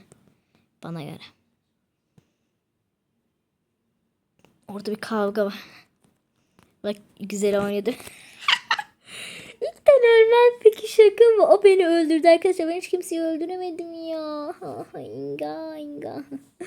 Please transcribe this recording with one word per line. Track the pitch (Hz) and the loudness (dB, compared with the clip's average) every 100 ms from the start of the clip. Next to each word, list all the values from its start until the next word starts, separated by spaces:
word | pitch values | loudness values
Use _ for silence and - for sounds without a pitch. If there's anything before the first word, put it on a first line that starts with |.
| _ _ _ _ _ _ _ _ | _ _ _ _ _ _ _ _
Bana | - 165 | -16 -14
göre. | 147 165 - _ _ _ _ _ _ _ _ _ _ _ _ _ _ _ _ _ _ _ _ _ _ _ _ _ _ _ _ _ _ _ _ _ - | -14 -16 -20 _ _ _ _ _ _ _ _ _ _ _ _ _ _ _ _ _ _ _ _ _ _ _ _ _ _ _ _ _ _ _ _ _ -18
Orada | 202 214 | -14 -10
bir | 214 | -10
kavga | - 220 202 208 202 | -8 -4 -4 -2 -4
var. | - - - _ _ _ _ _ _ _ _ _ _ | -6 -18 -20 _ _ _ _ _ _ _ _ _ _
Bak | 208 208 _ - | -10 -10 _ -18
güzel | 196 202 202 202 202 | -12 -4 -2 0 -2
oynadı. | 202 202 | -4 -6
<laughs> | 262 - - - - - - - - - _ - - - - - - | -8 -12 -20 -20 -12 -4 -4 -4 -8 -10 _ -20 -18 -18 -18 -20 -12
İlk | 587 - - | -10 -2 4
tane | 554 480 | 6 6
ölmem | 453 453 480 480 480 | 6 6 6 4 6
peki | 440 - 440 | 4 2 -2
şaka | - 415 403 | 4 4 6
mı? | 466 440 339 | 4 6 4
O | 403 | 6
beni | 403 381 339 | 6 6 4
öldürdü | 339 311 320 339 | 2 2 2 4
arkadaşlar. | 339 381 359 320 | 4 4 -2 -4
Ben | 349 | -6
hiç | - | -6
kimseyi | 359 349 330 | -8 -6 -6
öldüremedim | 330 320 339 370 359 330 339 | -4 -4 -6 -8 -10 -10 -14
ya. | 330 330 320 311 302 294 359 370 - 330 - | -12 -10 -10 -8 -10 -10 -12 -14 -14 -14 -16
<laughs> | |
İnga, | - 254 277 294 302 311 320 311 | -14 -12 -10 -10 -10 -10 -12 -14
inga. | 294 294 - 285 277 277 _ - | -14 -14 -14 -14 -14 -16 _ -20